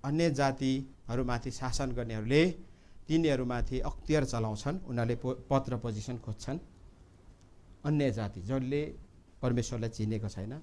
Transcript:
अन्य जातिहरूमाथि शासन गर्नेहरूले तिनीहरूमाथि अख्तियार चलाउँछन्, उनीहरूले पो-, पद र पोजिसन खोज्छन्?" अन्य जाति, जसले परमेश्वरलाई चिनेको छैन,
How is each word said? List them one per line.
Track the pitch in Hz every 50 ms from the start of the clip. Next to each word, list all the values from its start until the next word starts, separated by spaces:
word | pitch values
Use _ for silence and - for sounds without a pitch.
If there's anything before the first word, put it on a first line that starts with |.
| -
अन्य | 139 147 160 170 165
जातिहरूमाथि | 139 131 139 135 131 - 135 131 131 131 135 - - - - - 117 127 131 123 120 117 - 165
शासन | 165 - 135 123 - - 139 131 120
गर्नेहरूले | 123 120 113 113 107 107 117 135 151 170 180 170 - - - - - - - - - - -
तिनीहरूमाथि | 156 160 165 156 139 131 127 120 123 120 117 - 131 127
अख्तियार | - - - - - - 151 151 135
चलाउँछन्, | 120 131 120 113 110 107 104 - 139 160 190 -
उनीहरूले | - 123 120 117 117 120
पो-, | 120 - 127 131 - - -
पद | 139 135 - -
र | 123
पोजिसन | 113 - 120 107 107 104 - 123 117
खोज्छन्?" | - - 107 - - - 139 175 - - - - - - - - - - - - - - - - - - - - - - - - -
अन्य | 147 151 147 143 131
जाति, | 107 117 107 101 - 92 87
जसले | 104 131 135 131 127 139 147 151 - - - - - - - - - - - -
परमेश्वरलाई | 127 120 123 113 - 127 113 113 113
चिनेको | - - 107 107 110 110 107 98
छैन, | - 98 98 110 131 156